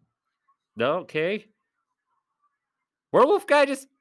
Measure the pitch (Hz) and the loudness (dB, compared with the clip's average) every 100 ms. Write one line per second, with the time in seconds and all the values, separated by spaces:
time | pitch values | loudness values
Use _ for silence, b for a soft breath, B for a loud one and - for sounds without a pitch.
0 | _ _ _ _ _ _ _ 107 123 175 | _ _ _ _ _ _ _ -6 -4 -4
1 | - 156 170 208 - _ _ _ _ _ | -6 -6 -6 -6 -12 _ _ _ _ _
2 | _ _ _ _ _ _ _ _ _ _ | _ _ _ _ _ _ _ _ _ _
3 | _ 185 277 403 - 294 277 269 - _ | _ 2 2 2 2 0 2 -4 -12 _